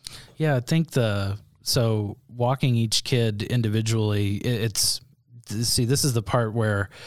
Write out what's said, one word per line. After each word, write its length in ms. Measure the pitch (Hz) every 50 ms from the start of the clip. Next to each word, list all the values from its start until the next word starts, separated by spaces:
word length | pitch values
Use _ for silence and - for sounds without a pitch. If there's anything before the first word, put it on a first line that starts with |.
| - - - - - - -
Yeah, 200 | - 156 151 139
I 40 | 123
think 300 | 123 - 160 165 160 -
the, 480 | - 131 117 107 101 101 98 98 101 107 - - _ _
so 560 | - - - 139 117 113 110 107 104 101 - - _ -
walking 460 | 113 123 120 123 135 - 147 131 120
each 260 | 117 113 107 - - -
kid 400 | - 135 120 117 110 104 101 101
individually, 920 | - 120 123 110 107 107 110 110 113 113 110 107 104 104 101 101 101 104
it, 260 | 101 - 123 123 104 110
it's, 360 | 113 98 - - - - - - - - _ _ _ - 120 -
th-, 180 | - 107 110 120
see, 220 | - - 131 123
this 180 | 113 143 139 -
is 80 | 143
the 100 | 117 117
part 300 | 101 - - 123 117 110
where 380 | 104 117 110 107 104 101 101 - - - -